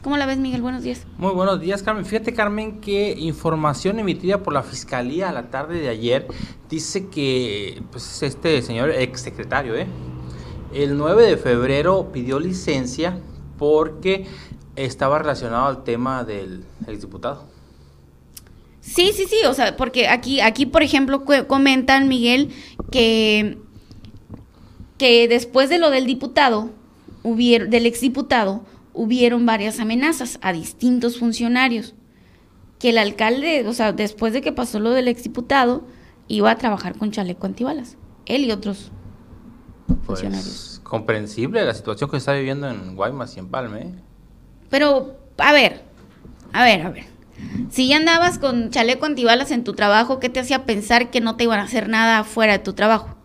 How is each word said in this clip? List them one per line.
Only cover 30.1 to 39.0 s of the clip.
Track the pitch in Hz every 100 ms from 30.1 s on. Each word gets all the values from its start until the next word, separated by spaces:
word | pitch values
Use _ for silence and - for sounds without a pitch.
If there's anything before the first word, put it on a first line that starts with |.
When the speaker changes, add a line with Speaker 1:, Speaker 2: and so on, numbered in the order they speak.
| 320 247 -
Speaker 1:
a | 190
distintos | 170 - - 247 247 240 240
funcionarios, | 233 226 233 247 262 233 - - _ _ - _ _ _ - _
que | -
el | 226
alcalde, | 208 202 220 254 311 302 214
o |
sea, | 240 214
después | 202 208 - 226
de | 247
que | 294
pasó | 277 233 214
lo | 220
del | 254 247
exdiputado, | 240 - 247 240 277 247 254 - - - _ -
iba | 208 214
a | 226
trabajar | 240 202 180 -
con | 214
chaleco | 208 180 180
antibalas, | 190 190 254 311 240 - - -
él | - 254 262
y |
otros | 202 202 196 - -